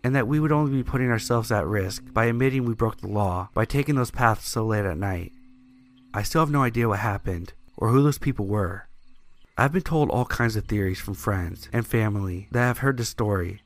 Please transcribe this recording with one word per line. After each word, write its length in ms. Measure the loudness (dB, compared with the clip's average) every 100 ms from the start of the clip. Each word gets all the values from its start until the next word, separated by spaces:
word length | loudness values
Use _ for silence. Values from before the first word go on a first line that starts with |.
and 100 | 2
that 140 | 2 2
we 100 | 2
would 140 | 4
only 180 | 4 4
be 140 | 0
putting 240 | 0 0 2
ourselves 420 | 0 2 0 2
at 160 | 0 0
risk 460 | -2 -2 -6 -4
by 140 | 0 2
admitting 400 | 4 2 2 0
we 80 |
broke 260 | 0 0 -2
the 80 | -4
law 400 | 0 0 0 -2
by 100 | -2
taking 300 | 0 0 2
those 160 | 0 0
paths 360 | 2 2 2 -2
so 200 | -2 0
late 180 | 0
at 140 | 0 -2
night. 340 | -4 -4 -8 -14 -20 -20 -20 -20 -20 -20 -8
I 100 | -4
still 200 | 0 2
have 80 | 2
no 120 | 2
idea 260 | 2 2 0
what 100 | 0
happened 560 | -2 -2 -4 -6 -8 -16 -20 -4
or 100 | 2
who 140 | 4
those 160 | 4 2
people 280 | -2 -2 -2
were. 400 | -2 -2 -6 -14 -20 -20 -20 -20 -20 -10 0
I've 160 | 0
been 100 | 0
told 280 | 0 0 2
all 160 | 0 -2
kinds 300 | 0 0 0
of 100 | -2
theories 340 | -2 -2 -4
from 140 | -6
friends 560 | -4 -2 -2 -4 -8 -4
and 140 | -4 0
family 640 | 0 0 -2 -4 -6 -4
that 80 | 0
have 180 | 0 2
heard 200 | 0 0
the 80 | -4
story. 560 | -2 0 0 -2 -8